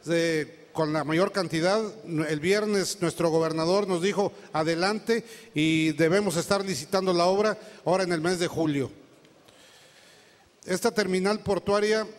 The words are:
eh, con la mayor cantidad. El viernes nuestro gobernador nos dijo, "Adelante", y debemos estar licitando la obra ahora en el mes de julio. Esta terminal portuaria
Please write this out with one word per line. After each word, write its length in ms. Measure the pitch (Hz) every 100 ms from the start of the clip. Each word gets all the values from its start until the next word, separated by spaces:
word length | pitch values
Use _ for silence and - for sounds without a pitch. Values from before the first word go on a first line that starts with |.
| 147
eh, 600 | 170 165 160 139 - -
con 220 | - 156
la 100 | 156
mayor 260 | 143 160 196
cantidad. 520 | 196 170 160 170 208 220 - -
El 340 | 160 156 156
viernes 600 | 156 202 214 202 175 -
nuestro 260 | 170 - 170
gobernador 580 | 160 160 160 160 190 208
nos 140 | 180
dijo, 320 | 185 190 202 - -
"Adelante", 680 | 151 160 165 185 214 - 226 226 - -
y 380 | 147 156 160 160
debemos 460 | 147 160 185 208 160
estar 260 | 160 196
licitando 480 | 196 156 151 196 190
la 140 | 170 175
obra 320 | 190 208 190 - -
ahora 200 | - 185
en 80 | 185
el 80 | 170
mes 160 | 160 180
de 80 | 170
julio. 440 | 147 160 143 123 - - - - _ - - - - - - - - - _ _ _
Esta 260 | - 180 233
terminal 500 | 226 196 185 190 214
portuaria 680 | 214 190 196 202 208 220 214